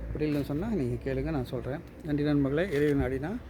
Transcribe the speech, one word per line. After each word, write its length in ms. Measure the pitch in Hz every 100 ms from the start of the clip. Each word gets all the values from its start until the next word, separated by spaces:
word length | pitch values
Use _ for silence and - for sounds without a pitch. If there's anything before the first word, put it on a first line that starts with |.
| - -
புரியலன்னு 240 | 151 147
சொன்னா 260 | 139 143 220
நீங்க 440 | 202 123 120 135
கேளுங்க, 180 | 131 143
நான் 140 | 151
சொல்றேன். 340 | 123 127 123 151 - -
நன்றி 180 | 156 143
நண்பர்களே. 500 | 147 143 135 147 196
இறைவன் 320 | 143 147 139
நாடினா 320 | 127 131 151 240 -